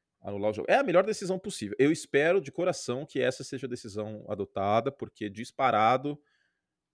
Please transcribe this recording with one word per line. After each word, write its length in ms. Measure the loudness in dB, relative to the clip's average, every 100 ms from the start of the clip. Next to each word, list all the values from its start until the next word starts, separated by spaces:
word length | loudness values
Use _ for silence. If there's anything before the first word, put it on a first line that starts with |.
| _ _
anular 280 | -10 -2 -2
o 40 |
jogo. 180 | -2 2
É 60 | 2
a 60 |
melhor 200 | 4 4
decisão 340 | 2 -2 -4 -6
possível. 380 | -6 -8 -4 2
Eu 140 | 4
espero 500 | 2 0 2 4 2
de 100 | 0
coração 540 | -2 -2 -2 -4 -6 -4
que 140 | -2
essa 240 | 0 -2
seja 240 | -8 -10 -8
a 20 |
decisão 560 | -10 -10 -8 -8 -8 -8
adotada, 640 | -6 -4 -2 2 2 2
porque 380 | -6 -12 -8 -10
disparado 920 | -8 -12 0 2 6 4 4 -2 -8 _ _ _ _ _ _ _